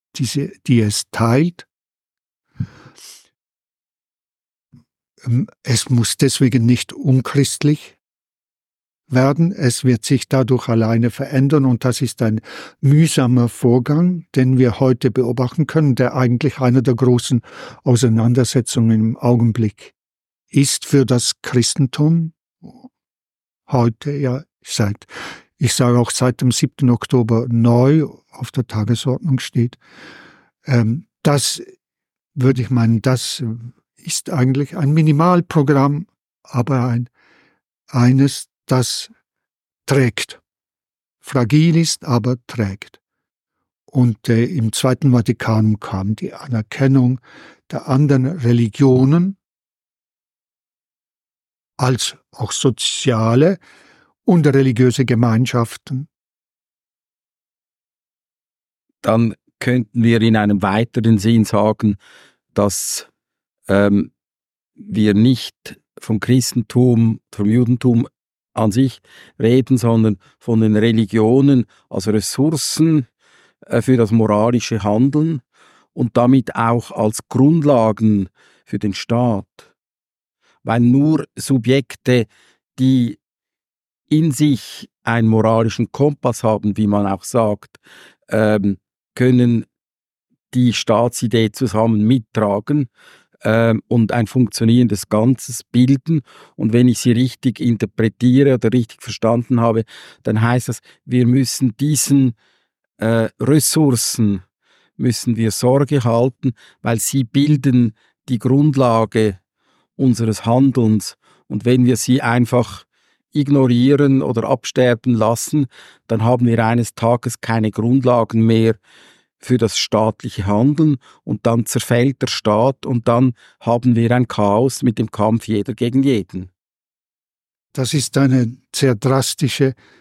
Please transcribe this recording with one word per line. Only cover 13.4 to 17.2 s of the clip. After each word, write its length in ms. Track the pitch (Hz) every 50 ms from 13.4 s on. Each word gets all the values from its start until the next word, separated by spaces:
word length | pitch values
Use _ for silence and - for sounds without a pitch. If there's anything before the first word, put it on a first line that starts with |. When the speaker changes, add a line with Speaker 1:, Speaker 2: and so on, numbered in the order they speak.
| 120 113
Speaker 1:
Vorgang, 760 | - - - 120 120 127 123 - 147 160 175 180 180 165 - _ -
den 220 | 131 127 127 131
wir 220 | 127 127 120 - -
heute 320 | 135 127 131 - - 127
beobachten 560 | 104 127 123 117 120 127 127 123 - - 147
können, 280 | - - 160 151 143 123
der 200 | 113 127 123 -
eigentlich 440 | 135 127 117 123 117 - 131 - -
einer 220 | 131 123 120 131
der 140 | 120 131 123
großen 460 | 113 131 123 123 120